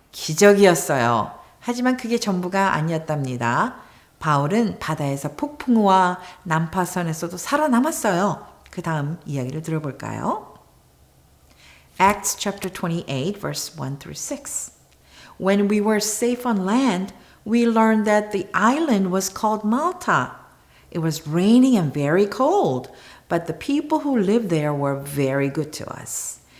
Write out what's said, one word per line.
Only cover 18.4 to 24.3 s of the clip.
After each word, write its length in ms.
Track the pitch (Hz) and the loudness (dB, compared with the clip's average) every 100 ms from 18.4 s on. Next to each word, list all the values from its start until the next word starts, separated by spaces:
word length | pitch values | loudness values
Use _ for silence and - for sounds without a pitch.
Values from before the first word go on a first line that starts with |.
| 185 | -4
island 580 | 170 220 285 320 202 190 | 0 2 2 2 2 2
was 200 | 190 185 | 0 -2
called 340 | - 214 214 214 | -2 -2 0 0
Malta. 680 | 247 339 359 - 151 131 - - _ _ _ - 165 | 0 0 -2 0 0 0 -8 -20 _ _ _ -12 -4
It 40 | |
was 260 | 160 147 147 | -4 -4 -4
raining 500 | 165 196 247 262 226 | 2 6 6 6 4
and 160 | 151 | 2
very 320 | 147 143 175 202 | 0 2 2 2
cold, 640 | - 269 403 175 127 - - - - - | 2 2 2 2 0 -6 -16 -20 -16 -4
but 160 | 170 170 | -4 -4
the 80 | |
people 460 | - - 285 302 311 | -8 -2 -2 0 -2
who 180 | 285 247 | 0 0
lived 320 | 185 | 2